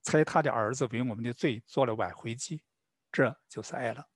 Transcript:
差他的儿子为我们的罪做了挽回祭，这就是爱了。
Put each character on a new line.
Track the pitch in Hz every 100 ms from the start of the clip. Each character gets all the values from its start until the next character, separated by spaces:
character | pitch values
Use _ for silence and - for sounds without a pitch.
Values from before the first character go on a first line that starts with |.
差 | - 156
他 | 156 170
的 | 151
儿 | 117 107
子 | 131 131
为 | 117
我 | 127 110
们 |
的 | 117
罪 | 123 160 110 _
做 | - 127
了 | 110
挽 | 92
回 | - 117 117
祭， | - 156 _ _ _ _ _
这 | - 127 - _
就 | -
是 | - -
爱 | 123
了。 | 117 -